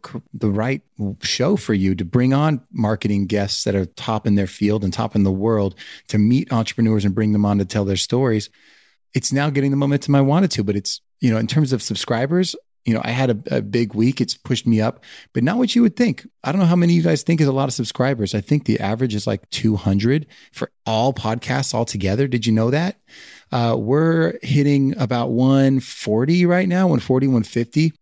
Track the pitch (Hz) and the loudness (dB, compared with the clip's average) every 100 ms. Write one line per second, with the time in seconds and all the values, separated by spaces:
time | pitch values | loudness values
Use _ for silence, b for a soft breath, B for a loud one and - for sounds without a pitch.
0 | - - - - 107 98 120 135 - - | -12 -16 -14 -4 -2 -2 -2 -6 -10 -10
1 | 101 - - - 135 202 - 104 95 92 | -8 -8 -6 -2 0 0 0 0 0 0
2 | 87 123 127 135 156 131 - - 107 107 | 0 0 2 2 0 -2 -6 -4 -2 0
3 | 101 101 95 104 98 - 107 98 90 - | -2 -2 0 -2 -2 -2 -2 -2 -2 -6
4 | - 107 113 101 95 - 104 104 98 101 | -4 -2 0 0 0 -2 0 0 -2 -2
5 | 113 107 98 95 110 110 98 - B B | -2 0 0 0 0 0 -2 -4 B B
6 | - 107 107 127 - 117 110 - 110 107 | -4 0 2 2 2 -2 -2 0 0 2
7 | 101 98 107 104 101 101 98 107 98 92 | 0 0 0 2 2 0 0 -2 -2 -2
8 | - 120 135 110 - b b b b b | -2 -2 0 -2 -4 b b b b b
9 | _ 131 - 135 147 139 139 139 143 143 | _ -6 -2 -2 0 0 0 0 0 0
10 | - 139 135 160 190 - 101 101 - - | 2 2 4 4 2 0 -2 -2 -4 -10
11 | _ _ 127 110 110 147 139 123 - 107 | _ _ 0 0 0 0 0 0 -4 -6
12 | - 117 139 175 180 - - _ - 110 | -2 -2 0 0 -2 -4 -16 _ -2 -2
13 | - 123 127 104 - 127 101 117 110 104 | -2 0 0 -2 -2 -4 -2 -2 -2 0
14 | 120 - 113 - - 123 120 110 110 - | 0 0 -4 -6 -4 -2 2 2 0 -4
15 | B B B - 127 226 240 240 233 - | B B B -2 0 0 0 2 2 2
16 | 240 - - _ 135 185 170 180 170 170 | 0 -2 -10 _ -4 2 2 4 4 4
17 | 165 151 - 165 143 135 139 - 113 - | 2 0 0 2 2 2 -2 -4 -4 -2
18 | 127 120 101 104 - 151 - - 101 113 | -2 0 -2 -4 -2 0 0 -2 -2 -2
19 | 127 104 107 101 - - 113 104 - 98 | -2 -2 -4 -4 -6 -4 0 0 0 0
20 | 117 147 147 B B - - _ - 110 | 2 0 -4 B B -12 -12 _ -2 0
21 | 127 127 110 117 - 135 135 117 117 101 | 0 0 -2 -4 -2 -4 -2 -2 -2 -2
22 | 95 107 139 123 113 110 117 143 180 - | 0 0 0 0 2 2 2 0 -2 -6
23 | B B B B B 123 117 120 107 147 | B B B B B -2 0 0 0 2
24 | 165 165 160 - - 143 143 139 135 135 | 2 2 0 -2 -2 2 4 2 2 0
25 | 123 120 123 117 131 135 135 135 - - | -2 -2 -2 2 4 4 4 2 -2 -8
26 | - 110 135 175 175 175 185 180 185 135 | -2 0 2 2 2 2 0 0 2 0
27 | - 131 139 123 104 120 120 147 160 - | 2 2 2 2 0 -4 -2 0 0 -2